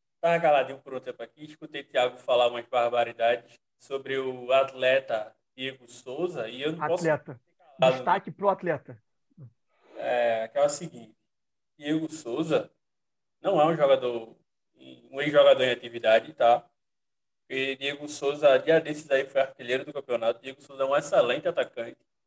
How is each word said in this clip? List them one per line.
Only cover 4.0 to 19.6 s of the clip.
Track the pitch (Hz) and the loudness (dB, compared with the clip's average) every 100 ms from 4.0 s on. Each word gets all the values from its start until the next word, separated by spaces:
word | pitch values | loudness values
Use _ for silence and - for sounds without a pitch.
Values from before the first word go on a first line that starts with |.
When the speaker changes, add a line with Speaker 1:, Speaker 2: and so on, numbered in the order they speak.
| 131 135 | -4 -4
Speaker 1:
o | 131 127 123 | -4 -8 0
atleta | 135 135 131 127 135 135 113 107 - _ - | 2 2 0 2 2 0 -6 -6 -14 _ -10
Diego | 131 131 - | -10 -10 -16
Souza, | - 127 135 180 139 113 | -16 -12 -6 -6 -6 -8
e | 123 | -6
eu | 147 | -6
não | 160 151 | -6 -2
posso | 180 165 | -2 0
Speaker 2:
Atleta. | 147 - | -2 -4
Speaker 1:
ficar | 127 _ _ _ - | -18 _ _ _ 0
calado, | 131 131 | 2 2
Speaker 2:
Destaque | 127 190 180 | 0 -2 -2
pro | 147 196 | -4 -2
atleta. | 190 180 143 - 113 _ _ _ _ 127 _ _ _ _ - | -2 -4 -6 -8 -20 _ _ _ _ -20 _ _ _ _ -10
Speaker 1:
É, | 120 123 117 113 113 | -4 0 0 0 -2
que | 143 | 0
é | |
o | 143 | 0
seguinte, | - 170 123 113 _ _ _ _ _ _ _ | 0 -10 -14 -20 _ _ _ _ _ _ _
Diego | 147 160 156 | -4 -2 -2
Souza | - 117 127 165 139 - _ _ _ _ _ _ _ | -8 -8 -6 0 0 -2 _ _ _ _ _ _ _
não | 175 180 | -2 2
é | 151 | 4
um | 165 | 4
jogador, | 139 131 123 117 113 - _ _ _ _ 135 127 _ | 4 4 2 -6 -10 -18 _ _ _ _ -20 -20 _
um | 135 | -6
ex-jogador | 147 147 139 131 | 2 6 6 6
em | 127 | 4
atividade, | 120 120 117 110 110 - | -2 -8 -4 2 2 2
tá? | - 117 120 - _ _ _ _ _ _ _ _ | 0 4 4 0 _ _ _ _ _ _ _ _
E | 131 135 131 | -6 -4 -4
Diego | 139 143 147 | -8 -8 -10
Souza, | - 143 147 151 131 | -6 -4 2 4 6
dia | 127 160 | 4 2
desses | 151 151 - | 2 -8 -2
aí, | 135 135 | -2 0
foi | 135 | -2
artilheiro | 135 - | -2 -4